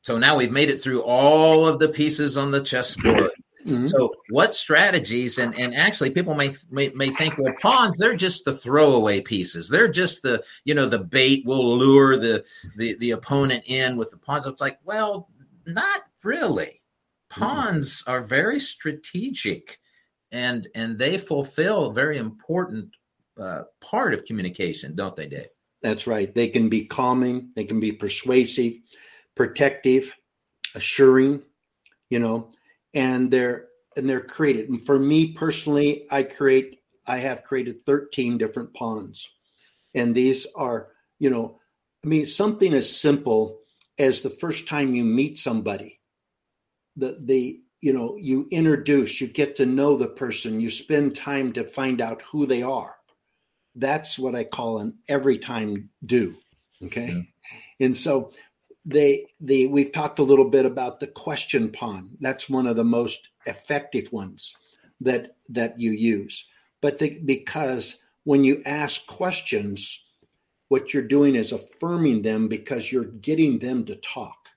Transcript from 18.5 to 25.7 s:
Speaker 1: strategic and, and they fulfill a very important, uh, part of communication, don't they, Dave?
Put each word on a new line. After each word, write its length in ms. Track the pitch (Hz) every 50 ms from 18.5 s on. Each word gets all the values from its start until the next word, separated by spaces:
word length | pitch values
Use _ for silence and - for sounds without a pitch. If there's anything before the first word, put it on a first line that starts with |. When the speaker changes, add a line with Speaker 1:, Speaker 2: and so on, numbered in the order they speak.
| 269 285
Speaker 1:
strategic 1160 | 277 - - _ - 156 147 156 - - - 180 220 277 269 - - 101 87 - _ - - _ _ _ _ _ _ _ _ _ _ _
and, 340 | 117 123 123 123 123 117 92 - -
and 200 | 113 113 113 113 104
they 200 | 127 143 185 185
fulfill 680 | - - 165 143 139 139 - - 165 190 214 196 151
a 60 | 113
very 240 | 104 120 139 156 151
important, 720 | 135 113 110 110 - _ - 160 180 175 - 107 110 101 - _ _ _ _ _ _ _ _ _ -
uh, 260 | 98 95 85 76 - - _ _
part 340 | - - - 233 269 196 117
of 100 | - -
communication, 680 | - 113 104 90 90 90 - 95 85 78 - - 71 78
don't 220 | 90 98 92 -
they, 100 | - 76
Dave? 220 | 73 71 69 - - _ _ _ _